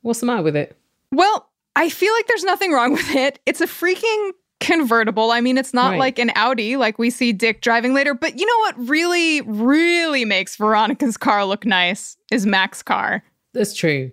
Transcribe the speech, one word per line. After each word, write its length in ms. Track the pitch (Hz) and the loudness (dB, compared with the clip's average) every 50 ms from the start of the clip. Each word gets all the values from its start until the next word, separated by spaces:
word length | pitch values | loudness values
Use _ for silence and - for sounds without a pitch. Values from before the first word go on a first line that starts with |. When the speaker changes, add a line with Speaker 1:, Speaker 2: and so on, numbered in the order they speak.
| _ | _
Speaker 1:
What's 180 | 233 233 233 | -4 -4 -2
the 60 | - | -2
matter 160 | 240 247 220 160 | -2 -2 0 0
with 140 | 156 147 | 0 0
it?" 200 | 127 120 - - _ _ _ _ _ _ _ - | 0 -4 -4 -10 _ _ _ _ _ _ _ 2
Speaker 2:
Well, 360 | 277 359 403 427 - - _ _ _ _ _ _ | 4 4 4 4 0 -4 _ _ _ _ _ _
I 120 | 285 320 349 | 0 0 0
feel 220 | - - 370 415 440 | 0 0 0 2 2
like 120 | 466 453 | 0 0
there's 180 | - 480 403 330 | 0 -2 -2 0
nothing 280 | 381 370 - 392 381 311 | -2 -2 0 0 0 2
wrong 200 | 254 233 254 294 | 2 2 2 0
with 220 | 320 - - 302 | 0 -2 -2 0
it. 240 | 269 254 285 277 - _ | 0 0 0 -2 -2 _
It's 140 | - 339 - | -6 -2 -2
a 60 | 330 | -2
freaking 640 | - - - 330 349 370 370 - 453 440 427 415 392 370 _ _ _ _ _ | -4 -4 -4 -2 -2 0 0 0 -2 0 0 -2 -4 -8 _ _ _ _ _
convertible. 720 | - - 359 339 302 233 233 233 220 208 196 214 220 226 | -2 0 0 2 2 2 2 2 2 0 0 0 0 2
I 120 | 233 240 240 | 2 2 2
mean, 160 | 254 254 262 | 2 0 0
it's 160 | 262 262 - | -2 0 0
not 160 | 247 247 254 | 0 2 2
Speaker 1:
Right. 80 | 190 247 | 2 0
Speaker 2:
like 200 | 262 262 254 - | 0 0 0 -2
an 120 | 240 233 - | -2 -2 0
Audi 420 | 208 214 240 262 226 220 208 254 277 | 0 0 0 0 -2 -2 -4 -2 0
like 200 | 247 214 220 - | 0 -2 0 0
we 120 | 233 240 | -2 -2
see 220 | 240 - 254 240 226 | 0 0 0 0 0
Dick 260 | 185 233 226 214 - | 0 0 -2 -2 0
driving 320 | - 240 226 233 233 247 262 | 0 0 0 2 2 2 0
later. 220 | 277 277 285 277 | 0 0 0 -2
But 240 | 240 311 320 - 254 | -2 -4 -6 -4 -2
you 80 | 359 | -2
know 120 | 440 480 453 | 0 2 2
what 280 | 440 403 - - 247 233 | 0 0 -2 -6 -4 -2
really, 540 | 294 311 339 349 349 349 339 330 311 294 226 | 0 0 0 0 0 0 0 0 0 -2 -4
really 840 | 202 214 208 226 247 277 311 330 339 349 349 339 320 294 269 240 | -4 -4 0 2 4 4 4 4 2 2 2 0 0 0 0 0
makes 320 | 214 202 185 190 - - | 0 0 -2 -2 -4 -6
Veronica's 600 | - 208 214 220 214 220 208 277 - - 226 214 - | -2 0 2 2 2 2 0 0 0 -2 -2 -2 -2
car 260 | - 294 214 208 202 | 0 0 2 2 2
look 220 | 190 196 220 - | 0 -2 -4 -2
nice 500 | 247 196 180 180 175 190 - - - - _ _ - | 0 2 2 2 2 0 -4 -8 -16 -18 _ _ -4
is 160 | 214 233 196 | -2 0 0
Mac's 360 | 214 196 190 190 196 - - - | 2 2 2 0 0 -4 -12 -6
car. 400 | - 196 185 - 104 101 190 - _ _ _ _ _ _ | -4 -2 -2 -2 -2 -4 -6 -8 _ _ _ _ _ _
Speaker 1:
That's 220 | 247 214 196 - | -4 -4 -4 -4
true. 360 | - - 165 151 139 131 127 | -2 -2 0 0 -2 -4 -8